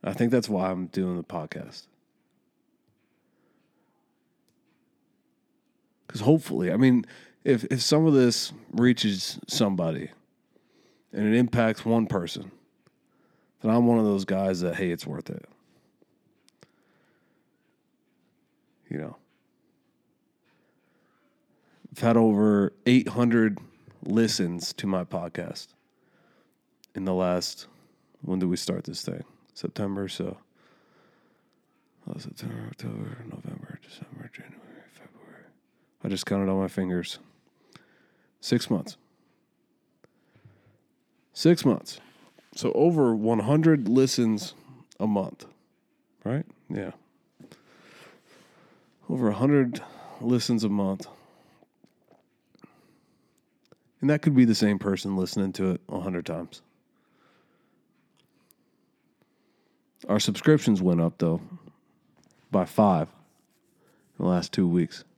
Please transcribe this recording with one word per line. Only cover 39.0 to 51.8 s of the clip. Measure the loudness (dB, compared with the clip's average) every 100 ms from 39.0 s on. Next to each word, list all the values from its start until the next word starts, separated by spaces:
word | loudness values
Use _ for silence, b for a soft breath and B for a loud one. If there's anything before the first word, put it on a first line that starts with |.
| _ _ _ _ _ _ _ _ _ _ b b b b b b b b b _ _ _ _
Six | 0 2 4
months. | 2 0 -4 -18 b b b b b -8
So | -2
over | 4 4 6 4
one | 4 2 0
hundred | 2 4 6 4 4
listens | 4 4 2 2 0 -4 -16 B B B _
a | -2
month, | -2 -2 -10 -20 _ _ _ _ _ _ _
right? | -6 -6 -6 -16 _
Yeah. | -8 -8 -14 _ _ _ _ b b b b b b b b b b b b b b b b -8
Over | -2 -2
a |
hundred | 0 2 4 2 -2 B B B B
listens | 0 0 2 0
a | 0
month. | 0 -2 -4 -10 b b b b b _ _